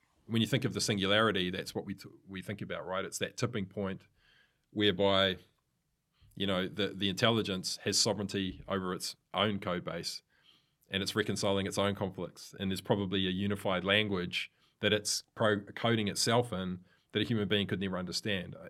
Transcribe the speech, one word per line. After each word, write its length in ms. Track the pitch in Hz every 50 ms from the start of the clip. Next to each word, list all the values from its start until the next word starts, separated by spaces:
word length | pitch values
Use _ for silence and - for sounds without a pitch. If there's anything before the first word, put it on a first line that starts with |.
| _ _ _ _ _
when 140 | - 113 117
you 60 | 110
think 160 | 107 143 110 -
of 100 | 117 -
the 80 | 101
singularity, 680 | - - 110 98 92 95 101 107 113 110 95 95 90 90
that's 240 | 90 92 - - -
what 120 | 101 -
we 100 | 98 95
t-, 140 | - - - 82 - _
we 140 | 92 98 92 92
think 180 | - 98 -
about, 240 | 107 90 87 85 76
right? 180 | 87 92 95 95
It's 140 | - -
that 180 | - 101 - -
tipping 300 | - 123 120 123 110 92
point 360 | 92 - 107 98 95 95 - - _ _ _ _ _ _ _ _ _ _ _ _ _
whereby, 640 | - 104 104 104 92 92 98 98 98 95 98 95 92 92 - _ _ _ _ _ _ _ _ _ _ _ _ _ _ _ _ - _
you 100 | - 98
know, 220 | 98 95 92 95
the, 260 | 92 80 101 98 - 95
the 140 | 92 101 98
intelligence 720 | 92 92 120 113 117 110 92 98 95 95 87 - - - -
has 140 | 110 95
sovereignty 640 | - - 113 101 104 101 95 - 101 95 92 92 - -
over 260 | - 98 95 92 92 90
its 220 | 82 - - - - _ _ -
own 240 | 92 101 107 101 95
code 240 | - 95 90 90 -
base, 380 | 80 82 87 85 - - - - _ _ _ _ _ _ _ _ _ _ _ _ -
and 100 | 98 95
it's 140 | 98 - -
reconciling 500 | 107 101 - 98 - - 101 98 98 95
its 140 | 95 - 104
own 160 | 98 101 98
conflicts. 580 | - 104 92 92 - 87 - - - - - - -
And 100 | 98 95
there's 120 | 95 92
probably 460 | - - 117 98 101 92 101 98 95
a 40 | 92
unified 520 | 92 92 101 101 104 98 - 104 92 90 90
language 680 | 98 101 107 107 101 101 90 90 90 - - - - _ _ _ _ _ _
that 120 | - 104 107
it's 300 | 104 - - - - - _ _
pro-, 260 | - 117 107 107 101 101 - -
coding 320 | - - 117 117 110 104
itself 460 | 98 - - - 120 117 123 120 - 90
in 260 | 92 92 90 92 90 - - _ _ _ _
that 100 | - 107 107
a 20 |
human 220 | 101 117 107 104
being 180 | 92 104 101 98
could 140 | - 107 90
never 180 | 98 95 92
understand. 580 | 92 92 90 82 - - 110 101 92 85 - - - 90 -